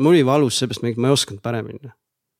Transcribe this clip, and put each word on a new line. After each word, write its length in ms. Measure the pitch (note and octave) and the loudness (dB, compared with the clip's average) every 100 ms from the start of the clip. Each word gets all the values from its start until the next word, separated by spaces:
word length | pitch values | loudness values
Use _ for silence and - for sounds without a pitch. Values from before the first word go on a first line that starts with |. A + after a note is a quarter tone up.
mul 140 | C#3+ F3 | 4 4
oli 100 | C3 | 4
valus, 320 | C#3+ C3+ - | 2 2 0
seepärast 240 | B2+ A#2 | -4 -4
ma, 140 | A#2+ A#2 | -6 -2
ma 140 | B2+ | 0
ei 60 | C#3 | 0
osanud 260 | - G2+ A#2 | -2 -8 -8
paremini, 380 | A#2 G#2 - C3+ | -8 -8 -14 -18
noh. 80 | - _ _ _ | -20 _ _ _